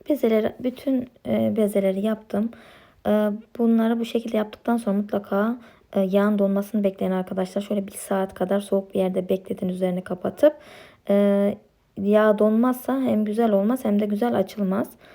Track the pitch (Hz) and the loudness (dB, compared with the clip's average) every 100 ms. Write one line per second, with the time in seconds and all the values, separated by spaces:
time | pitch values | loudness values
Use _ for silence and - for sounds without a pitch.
0 | - 294 233 220 220 - 247 247 - 262 | -4 0 2 2 0 -4 -6 -4 -2 -2
1 | - _ - 220 220 208 208 202 190 190 | -2 _ -4 0 0 2 0 2 0 0
2 | 208 214 214 202 226 - - - - _ | -2 -4 -4 -4 -4 -6 -20 -20 -20 _
3 | - 208 214 208 - - 233 226 226 233 | 0 2 2 -2 -8 -2 2 4 2 0
4 | 233 233 226 220 214 - - 233 226 196 | -2 -4 -2 -4 -4 -6 -2 -2 0 -2
5 | 208 202 202 196 214 247 - - - 202 | 0 -4 -2 -2 0 -4 -10 -20 -6 -2
6 | 190 196 202 208 196 196 202 214 196 190 | 2 2 2 2 2 0 -2 0 0 -2
7 | 185 185 185 190 185 - 202 208 196 - | -2 -2 -4 -4 -4 -4 -4 -4 -4 -8
8 | - 196 190 - 190 202 202 196 196 196 | -4 -2 -2 -4 -2 -2 0 -2 -2 -2
9 | 185 190 185 190 - 196 185 185 185 180 | 0 0 -2 -2 -4 -6 -4 -2 -2 -2
10 | 180 180 196 - 196 - - - - - | -6 -6 -6 2 2 2 -14 -20 -20 -12
11 | - 202 202 202 202 208 _ _ _ - | 0 2 2 2 0 -2 _ _ _ -6
12 | 196 214 220 208 214 220 247 247 - 269 | 2 4 4 4 4 4 2 0 -2 -2
13 | 254 214 214 208 233 196 208 254 226 208 | 0 0 0 0 2 2 2 0 0 0
14 | 208 208 240 233 190 - 196 190 - - | 0 0 0 0 -2 -2 -2 -2 -4 -10
15 | - | -20